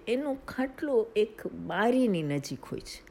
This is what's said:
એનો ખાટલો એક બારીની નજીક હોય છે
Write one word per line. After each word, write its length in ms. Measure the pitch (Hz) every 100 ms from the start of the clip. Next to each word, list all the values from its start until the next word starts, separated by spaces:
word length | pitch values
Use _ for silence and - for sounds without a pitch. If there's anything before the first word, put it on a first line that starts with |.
| -
એનો 260 | 247 294
ખાટલો 760 | 269 - - 269 - 302 240 214 214
એક 320 | 226 - -
બારીની 760 | 170 170 190 226 262 240 175
નજીક 420 | 151 143 - 135 -
હોય 140 | 120
છે 240 | - - -